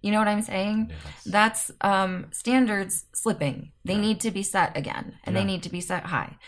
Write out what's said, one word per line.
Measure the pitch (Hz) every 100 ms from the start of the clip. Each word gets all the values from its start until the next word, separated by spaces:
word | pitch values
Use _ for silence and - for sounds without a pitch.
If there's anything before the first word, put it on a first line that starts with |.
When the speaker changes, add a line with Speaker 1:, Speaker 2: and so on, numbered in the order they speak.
Speaker 1:
You | 202
know | 208
what | 208
I'm | 208
saying? | 220 190 202 214 226
Speaker 2:
Yes. | - - - -
Speaker 1:
That's, | 202 214 - - -
um, | - 285 185 185 170
standards | - - 254 247 202 190 - -
slipping. | - - - 143 - - _ 170
They |
Speaker 2:
Yeah. | 202
Speaker 1:
need | 208 214
to | 226
be | 196
set | 196 196 175 -
again, | - - - -
and | - 190
they |
Speaker 2:
Yeah. | 196
Speaker 1:
need | 185
to | 175
be | 175
set | 175 180 170
high. | 147 - -